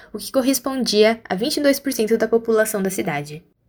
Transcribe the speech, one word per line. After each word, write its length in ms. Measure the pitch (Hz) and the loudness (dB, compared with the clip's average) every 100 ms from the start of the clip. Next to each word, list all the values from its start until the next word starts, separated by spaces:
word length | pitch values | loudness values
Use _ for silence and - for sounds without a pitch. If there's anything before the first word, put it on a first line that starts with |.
| - | -16
o 60 | 214 | -14
que 120 | - | -4
correspondia 880 | 269 254 262 277 269 226 208 214 226 - | 0 0 0 -2 -4 0 4 4 2 -4
a 60 | |
vinte 240 | 190 262 302 | -4 -2 0
e 60 | |
dois 160 | 285 269 | 2 2
por 120 | 277 | -2
cento 240 | 254 214 226 | -2 0 0
da 120 | 226 | 2
população 520 | 233 233 220 220 202 | 0 2 2 2 0
da 120 | 190 | -4
cidade. 520 | 190 196 147 147 151 _ _ | -2 -4 -4 -8 -14 _ _